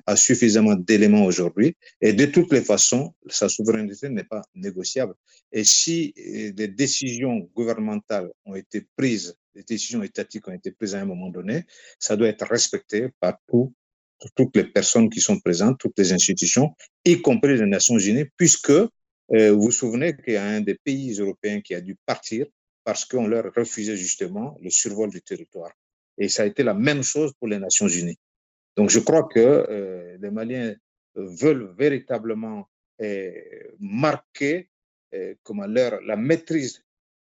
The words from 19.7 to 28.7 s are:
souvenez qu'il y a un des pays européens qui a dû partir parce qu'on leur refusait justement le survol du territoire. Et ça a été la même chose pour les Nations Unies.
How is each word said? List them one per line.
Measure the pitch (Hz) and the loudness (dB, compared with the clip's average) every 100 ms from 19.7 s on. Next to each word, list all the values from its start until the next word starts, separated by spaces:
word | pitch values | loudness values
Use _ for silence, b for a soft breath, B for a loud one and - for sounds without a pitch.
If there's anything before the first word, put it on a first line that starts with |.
souvenez | - 123 117 170 - | 2 -2 -2 -2 -4
qu'il | - | -4
y | 104 | -2
a | 101 | -2
un | 107 | -2
des | 101 98 | -2 -4
pays | 143 135 135 104 | -4 -6 -6 -4
européens | 98 92 104 104 | -6 -4 -6 -6
qui | - 90 | -8 -10
a | |
dû | 92 95 - | -10 -14 -8
partir | - - 113 143 _ _ _ | -8 -6 -8 -8 _ _ _
parce | 113 101 - | -8 -6 -4
qu'on | 127 107 | -4 -2
leur | 113 107 117 | -2 -2 -4
refusait | 113 - 107 101 | -4 -6 -6 -6
justement | 90 - 92 101 131 - | -6 -6 -6 -8 -10 -12
le | 87 | -4
survol | - 110 101 104 | -2 -2 -4 -6
du | 92 | -6
territoire. | - 87 82 90 82 _ _ _ _ - | -12 -14 -14 -16 -16 _ _ _ _ -6
Et | 101 | -4
ça | - | 0
a | 104 | -2
été | 104 | 0
la | 120 | 0
même | 101 139 143 | 2 0 0
chose | 131 147 151 - | -2 -2 -4 -4
pour | 113 | -6
les | 104 | -6
Nations | 95 - 101 | -2 0 0
Unies. | 90 87 85 _ _ _ _ _ | -2 -6 -10 _ _ _ _ _